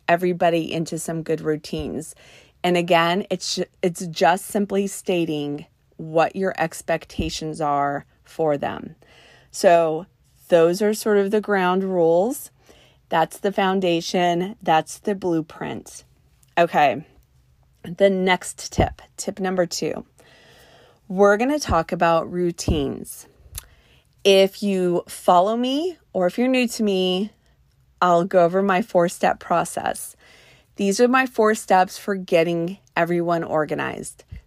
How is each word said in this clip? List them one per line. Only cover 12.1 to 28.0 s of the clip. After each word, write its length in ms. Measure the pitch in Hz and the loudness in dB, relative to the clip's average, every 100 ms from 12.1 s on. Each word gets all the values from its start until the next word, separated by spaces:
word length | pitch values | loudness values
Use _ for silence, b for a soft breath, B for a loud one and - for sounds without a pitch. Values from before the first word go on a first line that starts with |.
| 170 214 302 - b b b b b _ | 4 2 -4 -12 b b b b b _
That's 280 | 175 160 - | -2 -2 -2
the 140 | 202 | -4
foundation. 1040 | 196 190 190 180 170 170 190 175 175 185 226 | 0 0 0 0 0 -2 0 0 0 -4 -6
That's 380 | 185 160 160 - | 0 0 0 -6
the 160 | - | -6
blueprint. 920 | 196 190 165 156 - 151 120 - - - _ _ _ _ - | -4 -2 -2 -4 -10 -12 -12 -14 -20 -20 _ _ _ _ 0
Okay. 480 | 170 170 147 117 - _ _ _ _ _ _ _ | 2 2 2 0 -8 _ _ _ _ _ _ _
The 260 | 170 170 196 | -14 2 2
next 640 | 190 185 180 - - - | 4 0 0 -4 -14 -6
tip, 300 | - - - - - | -2 -2 -4 -18 -12
tip 220 | - 202 | -10 -6
number 260 | 190 185 | -2 0
two, 400 | 175 - 160 - - _ b b b b b b b b - | -2 -4 -8 -8 -12 _ b b b b b b b b -8
we're 300 | 190 202 202 | 4 4 4
gonna 240 | 247 294 | 2 -2
talk 320 | - 175 165 | 0 -2 -2
about 380 | 175 170 165 - | 0 2 2 0
routines. 1000 | 180 175 170 - 156 135 - - - - _ - B B B B B B _ | -2 -4 -2 -2 -2 -2 -6 -12 -16 -20 _ -20 B B B B B B _
If 400 | 202 190 196 - | 4 6 4 0
you 400 | 202 190 180 175 - | -2 0 0 0 -4
follow 480 | - - 180 196 233 | -2 4 4 4 0
me 400 | 247 277 359 330 _ | -2 -2 -4 -8 _
or 140 | 190 180 | -2 -2
if 120 | 208 | 0
you're 100 | 254 | 0
new 180 | 254 240 | 0 0
to 140 | - | -2
me, 480 | 208 190 185 185 208 - _ _ _ _ _ _ | -2 0 0 -2 -4 -8 _ _ _ _ _ _